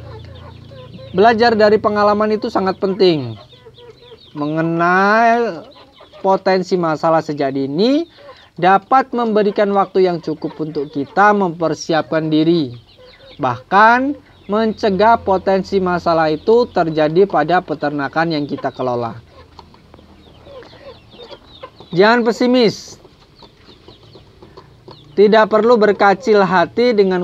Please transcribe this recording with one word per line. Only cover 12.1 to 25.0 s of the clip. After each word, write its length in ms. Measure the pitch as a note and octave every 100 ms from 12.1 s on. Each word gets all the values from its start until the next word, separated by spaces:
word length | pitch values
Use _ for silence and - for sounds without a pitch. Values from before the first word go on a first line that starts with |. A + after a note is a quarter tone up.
| D#3+ D#3
diri. 480 | D#3 E3 E3+ C3 A#2+ - - - - - -
Bahkan, 800 | C3 A#2+ - F#3+ A3 B3 C4+ C#4+ - - -
mencegah 720 | G#3 A3 G#3 A3+ F#3+ A3 A#3
potensi 640 | - F#3 G3 F#3+ F#3 G3
masalah 480 | F3+ F3 F3 E3 D#3
itu 320 | D3+ - A#3 A#3+
terjadi 560 | F#3 E3 D#3 D3+ E3 G3
pada 320 | D#3+ D#3 F3+
peternakan 800 | F3 D3+ D3 D3 C3+ D#3+ E3+ D3+
yang 80 | C#3
kita 240 | C#3 C3+
kelola. 480 | - B2+ A#2+ A2+ A#2 - - - - - - _ - - - - - C#5+ C5+ - - C#5+ - - A#4+ A#4+ C#5 - - - - -
Jangan 320 | E3+ G#3+ A#3+
pesimis. 720 | A3+ - B3 B3+ G#3 - - - - _ _ _ - _ - - - - - - - _ - - - - - -